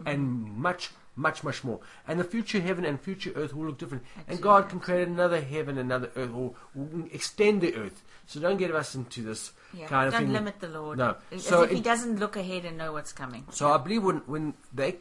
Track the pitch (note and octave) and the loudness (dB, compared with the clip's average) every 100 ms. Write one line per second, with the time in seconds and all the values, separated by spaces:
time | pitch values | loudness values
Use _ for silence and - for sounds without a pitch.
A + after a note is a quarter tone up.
0 | D#3+ C#3+ C3+ B2 G#2+ G#2 F3 F3+ - - | -2 0 0 -2 -4 -2 -2 -2 -6 -14
1 | - - D#3 D#3+ C#3+ - C3 G2+ - - | -14 -2 0 0 -4 -4 -4 -6 -10 -14
2 | - E3+ F3 A3+ G#3+ G#3 F3 F3+ E3 C#3 | -4 -2 -2 -2 0 0 2 0 0 -2
3 | - F#3+ F3 C#3+ D3+ C#3+ D#3 C#3 E3+ C3+ | -4 -6 -6 -4 -4 -4 -6 -6 -8 -8
4 | - - - F3 G3+ G3+ G3 F3+ F#3 F3+ | -10 -14 -8 0 8 8 8 -2 0 2
5 | F3 F3 F3 E3+ C3+ D#3 C#3+ C3+ B2+ B2+ | 2 4 4 4 0 -2 -2 -2 0 0
6 | A#2+ A2+ A#2+ A#2+ B2+ - - - D3 E3+ | -2 -4 -6 -4 -6 -8 -14 -10 -6 -6
7 | E3 C#3+ - - G#3 G#3 E3+ A2+ G2+ - | -6 -6 -4 4 6 6 2 0 -6 -12
8 | - - - D3 E3+ G3 F3+ D#3 C#3+ C3 | -20 -20 -12 -2 0 2 0 0 -2 -6
9 | A#2+ B2 A2 A2 - - - F3 D#3 C3+ | -8 -8 -8 -8 -10 -16 -18 -14 0 2
10 | C3+ A3+ C#3 G#3+ G#3 - E3+ D#3 D3+ C3 | 4 4 2 2 -2 -6 -10 -8 -6 0
11 | A#2+ - - F#3 - F3 E3 F#3+ A#3 A#3 | 0 0 -8 -8 4 6 6 4 2 2
12 | A#3+ G#3 G#3 G#3 F#3 F#3 E3+ D#3+ D#3+ D3+ | 0 -2 -2 -2 -4 -6 -6 -6 -6 -6
13 | - - C3 A#2+ C#3 - D3 D3 C#3 A3 | -8 -10 -10 -10 -10 0 4 4 4 2
14 | F#3+ D#3 - D#3 D3+ C#3 - C3 C#3 F3+ | 2 0 -2 -4 -4 -6 -8 -2 -2 -2